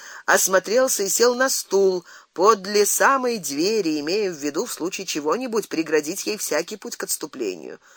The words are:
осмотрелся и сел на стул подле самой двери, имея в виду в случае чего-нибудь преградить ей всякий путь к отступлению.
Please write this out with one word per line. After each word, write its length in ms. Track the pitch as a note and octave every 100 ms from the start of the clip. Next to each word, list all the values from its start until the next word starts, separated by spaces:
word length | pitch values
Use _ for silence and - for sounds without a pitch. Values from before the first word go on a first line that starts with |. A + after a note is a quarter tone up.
| - - -
осмотрелся 800 | - - F#3+ F3+ A#3 C4 -
и 60 | G3
сел 240 | - A#3+
на 160 | B3 C4
стул 540 | - - G3 F#3+ F3+ - - _
подле 520 | - G3 A3 F#3 G#3 G3+
самой 520 | - G3+ C4+ B3+ A3+
двери, 640 | D3 C#3+ F#3 A3 E3 D3+
имея 300 | D3 G#3 G3
в 40 | D#3
виду 300 | C#3+ D3 A#3
в 80 |
случае 340 | - E3+ - F#3+
чего-нибудь 600 | D#3 D3 G3+ C4 A3 -
преградить 580 | D3+ D#3+ D3+ D3 G3 -
ей 100 | G#3+
всякий 380 | - D3+ E3+ G#3
путь 220 | A#3+ -
к 60 |
отступлению. 760 | E3+ - D#3 C3+ G#2+ F2 C2 F2 _